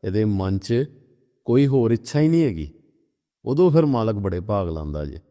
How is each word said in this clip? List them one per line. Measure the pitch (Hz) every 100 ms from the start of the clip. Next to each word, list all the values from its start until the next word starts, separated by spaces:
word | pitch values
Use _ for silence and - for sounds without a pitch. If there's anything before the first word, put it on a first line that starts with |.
ਇਹਦੇ | - 98 107
ਮਨ | 101 95 98
'ਚ | - 117 143 - _ _ _ _ -
ਕੋਈ | 120 143
ਹੋਰ | 135 113
ਇੱਛਾ | 113 - 147
ਹੀ | 156
ਨਹੀਂ | 165
ਹੈਗੀ, | 151 82 73 - _ _ _ _ _ _ -
ਉਦੋਂ | 139 180
ਫਿਰ | 156 151
ਮਾਲਕ | 127 110 104
ਬੜੇ | 98 90
ਭਾਗ | 104 104 87
ਲਾਉਂਦਾ | 80 76 73 73
ਜੇ। | 73 _